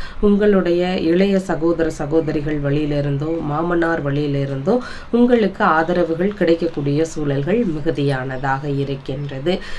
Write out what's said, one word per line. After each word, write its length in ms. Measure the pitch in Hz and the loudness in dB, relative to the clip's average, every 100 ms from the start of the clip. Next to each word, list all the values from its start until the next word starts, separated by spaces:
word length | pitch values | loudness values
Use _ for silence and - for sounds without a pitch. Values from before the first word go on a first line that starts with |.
| - - | -10 0
உங்களுடைய 640 | 208 202 208 196 175 175 180 185 | 2 4 4 4 2 2 0 0
இளைய 340 | 160 175 202 190 | 2 4 4 2
சகோதர 500 | 185 160 165 165 156 | 0 0 0 0 -2
சகோதரிகள் 720 | - 143 160 151 151 147 151 | -2 0 0 0 -2 -2 -2
வழியிலிருந்தோ, 720 | 143 147 151 147 143 139 156 165 | 0 0 0 0 0 -2 -2 -4
மாமனார் 600 | 151 147 170 175 165 165 143 | -2 -2 0 0 0 0 -2
வழியிலிருந்தோ 720 | 143 147 139 135 135 147 247 - - - | -2 0 -2 -2 -2 0 0 -2 -12 -2
உங்களுக்கு 520 | 233 240 233 196 - 196 | 2 4 4 2 2 2
ஆதரவுகள் 720 | 160 165 175 165 160 196 208 | 4 2 0 0 0 -2 0
கிடைக்கக்கூடிய 600 | 165 165 165 151 139 147 160 | 2 2 0 -2 -2 0 -2
சூழல்கள் 560 | 156 147 139 143 226 202 | -2 -2 -2 0 0 0
மிகுதியானதாக 1000 | 156 160 147 143 131 131 131 135 139 147 139 | -2 -2 0 0 -2 -4 -4 -2 -2 -2 -4
இருக்கின்றது. 760 | 139 139 - 139 143 135 151 185 - | -4 -6 -6 -8 -6 -4 -2 -2 -4